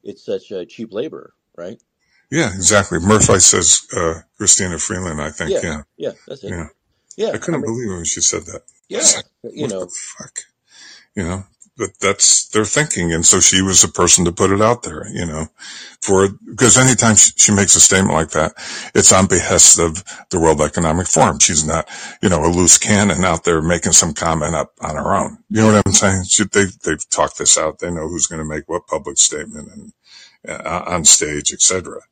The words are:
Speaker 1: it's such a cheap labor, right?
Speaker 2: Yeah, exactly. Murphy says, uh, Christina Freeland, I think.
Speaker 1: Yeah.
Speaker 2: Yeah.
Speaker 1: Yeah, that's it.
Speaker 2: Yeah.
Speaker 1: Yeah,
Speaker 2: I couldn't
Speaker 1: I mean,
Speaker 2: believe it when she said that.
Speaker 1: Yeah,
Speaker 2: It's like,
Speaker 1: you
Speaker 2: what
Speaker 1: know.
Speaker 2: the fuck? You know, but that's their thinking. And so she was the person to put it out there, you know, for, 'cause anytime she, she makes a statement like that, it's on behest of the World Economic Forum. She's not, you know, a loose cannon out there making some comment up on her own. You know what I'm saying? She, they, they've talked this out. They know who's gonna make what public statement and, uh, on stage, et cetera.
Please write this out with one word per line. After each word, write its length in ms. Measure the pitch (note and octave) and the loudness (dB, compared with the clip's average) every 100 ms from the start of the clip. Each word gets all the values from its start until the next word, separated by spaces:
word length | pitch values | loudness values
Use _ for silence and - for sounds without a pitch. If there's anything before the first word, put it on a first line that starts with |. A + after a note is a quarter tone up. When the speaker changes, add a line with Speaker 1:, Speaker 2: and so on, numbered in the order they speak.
Speaker 1:
it's 200 | G#2 G2 | -16 -18
such 280 | - G2 - | -8 -8 -8
a 160 | G2 F2 | -12 -12
cheap 260 | - A2+ | -14 -10
labor, 400 | G2 D#3 C#2 - _ _ - | -8 -10 -12 -20 _ _ -18
right? 240 | F2 - _ _ _ _ _ | -16 -16 _ _ _ _ _
Speaker 2:
Yeah, 180 | D3 C#3 | -2 -2
exactly. 500 | F#2 F2+ G#2 G2 E2+ | -2 2 2 2 -2
Murphy 400 | F2 G#2+ - G2+ | 4 4 6 4
says, 480 | F2 F#2+ E2+ - - G2 | 4 4 2 0 -2 -4
uh, 240 | E2 E2 _ _ | -4 -4 _ _
Christina 400 | G2+ - F#2 E2 | 0 0 0 -6
Freeland, 420 | - F#2 F#2 D2+ | -6 -6 -6 -6
I 100 | D2+ | -8
think. 180 | D2+ F2 | -8 -4
Speaker 1:
Yeah. 100 | - | -4
Speaker 2:
Yeah. 180 | F2 D2 - _ | -4 -8 -12 _
Speaker 1:
Yeah, 140 | C#3 - - | -10 -10 -18
that's 160 | - | -14
it. 80 | G2 | -10
Speaker 2:
Yeah. 160 | F2+ D#2 _ _ _ _ - | -10 -10 _ _ _ _ -6
Speaker 1:
Yeah, 140 | A3 | -6
Speaker 2:
I 100 | D3 | -4
couldn't 160 | - E3 | -4 -4
Speaker 1:
I 20 | |
mean, 80 | - | -4
Speaker 2:
believe 160 | A#2 A#2 | -6 -6
it 40 | F#2 | -6
when 100 | E2 | -6
she 160 | - | -2
said 220 | - F2 | -2 -2
that. 180 | - - _ _ _ | -10 -18 _ _ _
Speaker 1:
Yeah, 100 | G3+ | -2
Speaker 2:
It's 160 | - - | 0 -2
like, 100 | - _ A#3 | -6 _ -18
Speaker 1:
you 120 | - | -8
Speaker 2:
what 80 | C#3 | -8
Speaker 1:
know. 80 | F#2+ F2+ | -6 -10
Speaker 2:
the 60 | - - - | -14 -16 -18
fuck? 200 | - - - _ _ - - - _ - | -16 -16 -18 _ _ -20 -20 -20 _ -8
You 80 | |
know, 200 | F2 F#2 F#2+ _ _ _ | -6 -6 -10 _ _ _
but 140 | G#2 _ | -10 _
that's 480 | - G2+ - - - | -4 0 2 0 0
their 140 | G#2+ G#2+ | -2 0
thinking. 460 | - D3+ - F2 | 0 -2 -2 -2
And 140 | E2 F2 | 0 2
so 140 | F#2+ | 4
she 240 | - F#2 | 4 2
was 180 | F#2+ F2+ | 2 2
the 60 | E2+ | 0
person 380 | - F2 - E2+ | 0 2 2 0
to 60 | |
put 200 | F2 F#2+ | 2 0
it 100 | G2 | 2
out 220 | A2 A#2+ | 2 0
there, 240 | - D2+ G2+ | -4 -12 -10
you 140 | - F2 | -8 -6
know, 220 | D#2 D#2+ _ - - - - | -6 -10 _ -20 -18 -20 -12
for, 280 | - F#2+ G2 G2 - - | 0 2 2 0 -16 2
'cause 220 | B2 B2+ | 4 6
anytime 380 | C3 A#2+ A#2 G#2 | 4 4 4 4
she, 160 | - - | 2 4
she 160 | - | 2
makes 240 | G2+ G2+ F2 | 4 4 4
a 40 | |
statement 320 | - F#2+ F#2+ | 4 4 2
like 180 | D#2 D#2+ | 0 0
that, 220 | D#2+ D#2+ - - - - | -2 -2 -4 -14 -14 -4
it's 180 | - G2 | 2 4
on 140 | F#2+ F#2 | 4 4
behest 540 | F#2 - F#2+ - - | 2 0 2 4 4
of 240 | E2+ E2 - - - | 2 -2 -14 -20 -6
the 100 | F2+ | 0
World 220 | E2 D2+ | 2 2
Economic 460 | D2+ - E2 E2+ F#2 | 0 0 0 0 0
Forum. 320 | - B2+ D2 | 2 2 2
She's 260 | - E2 D#2 | 0 0 -2
not, 240 | E2 - - - - | -4 -4 -12 -16 -2
you 80 | G2+ | 0
know, 160 | E2+ E2 | 2 2
a 40 | |
loose 240 | F2 F2+ - | 2 4 2
cannon 480 | - G#2 G#2 E2 F2+ | 4 2 4 2 0
out 200 | E2 - | 0 0
there 180 | E2 | 0
making 300 | E2 F2 - | 2 0 2
some 200 | E2 F2 | 2 0
comment 400 | D2+ E2+ D#2+ D2+ | -2 -2 -2 -2
up 200 | D#2+ - _ | -4 -6 _
on 140 | D#2+ D2+ | -8 -6
her 200 | E2 F#2+ | -2 -2
own. 240 | - - _ | -2 -8 _
You 120 | G#2+ | 2
know 120 | A2 | 4
what 140 | G#2+ G2+ | 4 4
I'm 60 | |
saying? 320 | F#2+ G2+ G2 F2+ | 2 2 0 0
She, 160 | - | 0
they, 220 | G2+ G2+ G2 - | 2 0 0 -2
they've 260 | - D#2 - | -6 -6 -4
talked 300 | - D2+ - | -2 -2 -2
this 180 | D2 - | 0 0
out. 220 | D#2 D2+ | 0 -4
They 100 | F2+ | -8
know 180 | E2+ D#2 | -6 -8
who's 200 | E2+ - | -6 -6
gonna 180 | D#2+ D#2 | -6 -8
make 240 | D2+ D2 | -8 -6
what 160 | E2+ _ | -10 _
public 320 | D#2+ C#2+ C#2 | -8 -6 -2
statement 520 | - D2+ D2+ D2+ C#2+ | -2 -2 -12 -16 -18
and, 200 | D2 C#2 _ _ - - _ - | -20 -20 _ _ -20 -20 _ -14
uh, 360 | - - F2 - | -12 -6 -6 -4
on 180 | F2+ | -2
stage, 480 | D#2+ - D2+ D2 C#2+ | 2 2 0 -4 -6
et 100 | - | -2
cetera. 400 | - F#2 E2 - _ | -2 -2 -6 -16 _